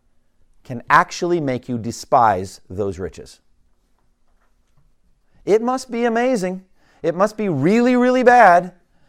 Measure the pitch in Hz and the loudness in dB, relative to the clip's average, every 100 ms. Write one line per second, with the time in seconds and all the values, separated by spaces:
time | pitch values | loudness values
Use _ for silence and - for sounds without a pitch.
0 | _ _ _ _ _ _ - 120 - 147 | _ _ _ _ _ _ -16 -14 2 2
1 | 180 - 175 175 143 123 - 120 110 107 | 2 -4 -4 -2 -4 -6 -8 -10 -8 -12
2 | - 139 113 92 95 - _ 92 98 87 | -2 2 2 0 -6 -16 _ -8 -6 -6
3 | 87 - - - _ _ _ _ _ _ | -12 -14 -20 -20 _ _ _ _ _ _
4 | _ _ _ _ _ _ _ _ _ _ | _ _ _ _ _ _ _ _ _ _
5 | _ _ _ _ - 214 233 262 - 233 | _ _ _ _ -2 0 0 -6 -6 -4
6 | 233 226 247 247 185 185 - _ _ _ | -2 0 -2 -2 -4 -8 -14 _ _ _
7 | 156 175 214 - 208 143 151 226 240 247 | -6 -2 -2 -2 -4 -2 2 2 2 2
8 | 247 254 247 247 202 175 180 - _ _ | 2 2 4 6 6 4 0 -12 _ _